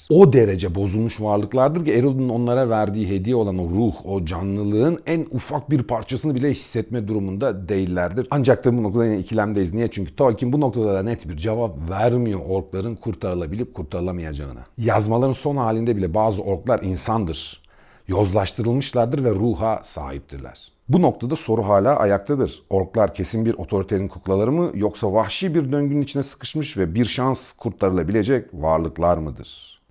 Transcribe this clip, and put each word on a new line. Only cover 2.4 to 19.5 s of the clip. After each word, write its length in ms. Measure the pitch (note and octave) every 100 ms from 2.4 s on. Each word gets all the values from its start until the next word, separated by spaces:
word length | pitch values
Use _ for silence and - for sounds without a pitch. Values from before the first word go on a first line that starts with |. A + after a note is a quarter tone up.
| A#2+ B2 B2
verdiği 400 | A2 G#2 G#2 G2
hediye 280 | G2 G2+ B2
olan 220 | G#2 F#2
o 100 | F2
ruh, 380 | F#2 A#2 F2 -
o 180 | G2
canlılığın 760 | D#2+ F2 G2 G2+ G2+ G#2 D3 E3+ -
en 200 | E3 -
ufak 400 | B2 - C#3+ -
bir 120 | C#3+
parçasını 520 | - A#2 - C3 D#3
bile 160 | B2+ C#3+
hissetme 580 | C#3+ - A#2 - A#2+ G#2
durumunda 600 | A2 G2 G2 C3 F#2+ F2+
değillerdir. 580 | G2 F#2 F2+ F2 G2+ B2
Ancak 340 | C#3+ C3 A#2
da 120 | C3 A#2+
bu 40 |
noktada 240 | G#2+ A2 A#2
yine 120 | G#2
ikilemdeyiz. 560 | F2+ A2 G#2 G#2 F2+
Niye? 160 | G#2+ A2+
Çünkü 260 | G2+ F2+ -
Tolkien 360 | C3+ A2 B2
bu 80 | D3
noktada 340 | C3+ A#2 G#2
da 80 | G2
net 260 | G#2 A2+ D#2
bir 80 | D#2
cevap 540 | G#2 A2 A2+ D2 E2
vermiyor 500 | F#2+ A#2+ B2 A#2 F#2+ F2
orkların 460 | F#2+ F#2+ F#2+ A2 A2
kurtarılabilip 760 | A#2 G2 G2 F2+ D#2+ G2 B2
kurtarılamayacağına. 880 | - D#2 F2+ F2+ F2+ D#2+ D2 C#2+ A#1+ B1 -
Yazmaların 540 | A2+ G#2 G#2+ A#2 C3+
son 240 | B2 D3+ C#3
halinde 400 | A2+ A2+ A#2 G#2
bile 180 | F2+
bazı 280 | G2+ A2 G2
orklar 400 | G2+ F#2+ A#2+ A2+
insandır. 800 | F#2+ F#2 - A2+ F2 D#2 - - _ _ - - -
Yozlaştırılmışlardır 1160 | F#2+ G2+ G2+ F#2+ - A2+ B2+ - B2 A#2 C#3
ve 60 | B2
ruha 500 | F#2+ A#2